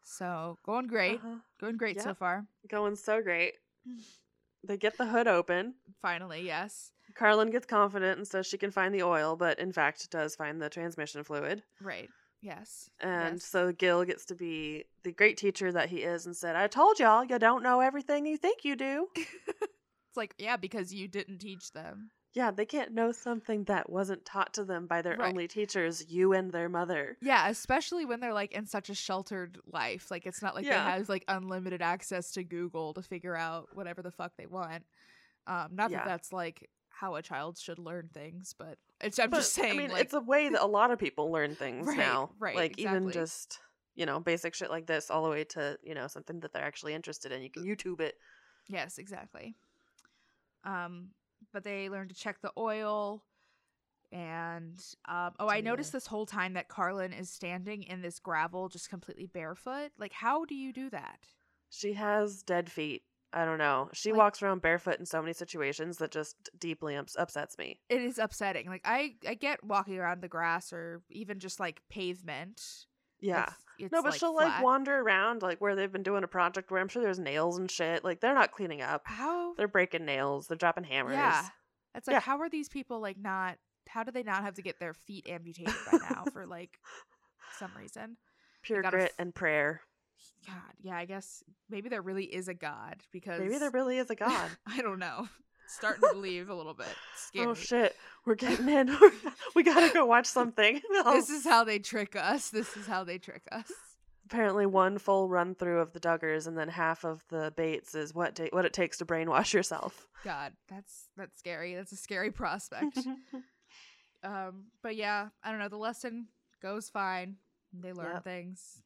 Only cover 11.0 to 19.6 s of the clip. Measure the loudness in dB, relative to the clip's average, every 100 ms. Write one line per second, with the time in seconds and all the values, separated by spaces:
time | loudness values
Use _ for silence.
11 | -8 -8 -6 -4 -4 -6 -8 _ -10 -10
12 | -12 _ _ _ -14 -14 -14 -18 -20 _
13 | -2 0 0 -4 -2 2 2 2 4 4
14 | 2 -2 -6 -8 -6 -6 -6 -8 -12 _
15 | -10 4 4 6 0 0 0 2 0 0
16 | -2 -2 -6 -6 -2 2 2 8 8 8
17 | 8 8 6 6 6 6 4 6 4 2
18 | 0 0 2 0 2 0 -2 -2 -2 -2
19 | -2 -4 -8 -8 -10 -6